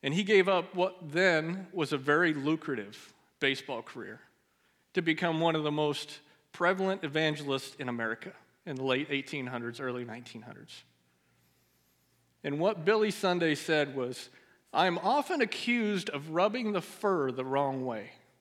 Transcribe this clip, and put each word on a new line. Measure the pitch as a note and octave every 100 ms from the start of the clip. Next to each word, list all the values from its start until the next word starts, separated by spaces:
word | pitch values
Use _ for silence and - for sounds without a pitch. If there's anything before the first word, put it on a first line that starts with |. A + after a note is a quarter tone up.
And | C#3+
he | D#3+
gave | G3+ G#3 F#3
up | F#3 E3+
what | F#3 F#3 F#3 D#3+
then | D3+ F#3+ E3 D#3+ F#3 F3+
was | F#3 D3+
a | D3
very | C3 D3 F3
lucrative | D3+ C#3 D#3+ - B2+ G2+ G#2+ - _ _ _
baseball | C#3 C3+ - B2
career | - C3 - G#2+ - _ _ _ _ _ _
to | -
become | E3 D#3 F3 D#3+
one | E3 D#3+
of |
the | D3+
most | D3 D3+ C#3 - - _ _ _
prevalent | - F3 F#3+ F#3+ G3
evangelists | D#3 D3+ D#3 D3 C#3+ C3+ - -
in | B2+
America | A#2+ A2+ A2+ - - _ _ -
in | C3+
the | C3+
late | B2+ D3+
eighteen | C#3+ C3+ D3+ B2+
hundreds, | B2 A#2+ A#2+
early | C3 B2 A#2+
nineteen | A2+ A#2+ A#2
hundreds. | G#2+ - - - - _ _ _ _ _ _ _ _ _ _ _ _ _ _ _
And | - C#3+
what | F3+ G#3 D#3+
Billy | A3 G#3+
Sunday | - F#3+ F3+ E3 D3
said | - D#3 C#3+ C3+
was, | B2+ B2 - - _ _ _
"I'm | - F3+ F3
often | F#3+ C#4 C#4+ E4+
accused | A#3 - - A#3+ G#3+ G3+ -
of | D3 D3+
rubbing | D#3+ G3+ A#3 A3
the | G3+
fur | - - G#3 F3+ C3+
the | B2
wrong | C3 C#3 C#3 C3+ B2+
way." | A2 G#2 - _ _